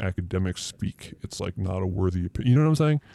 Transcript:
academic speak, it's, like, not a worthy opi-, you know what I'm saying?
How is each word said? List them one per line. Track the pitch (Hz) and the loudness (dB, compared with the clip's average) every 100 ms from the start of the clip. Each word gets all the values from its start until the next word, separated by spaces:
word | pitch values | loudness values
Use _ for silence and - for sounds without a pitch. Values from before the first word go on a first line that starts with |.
academic | 95 92 87 92 95 87 | -2 -4 -2 -2 -2 -4
speak, | - - 98 - - - | -8 -6 -6 -8 -16 -14
it's, | - - | -12 -6
like, | 92 - | -6 -4
not | 92 92 | -4 -2
a | 92 | -2
worthy | 95 92 90 90 | 0 0 0 -2
opi-, | - | 0
you | 123 127 | 4 6
know | |
what | 156 | 6
I'm | |
saying? | 156 151 151 - | 4 2 0 -4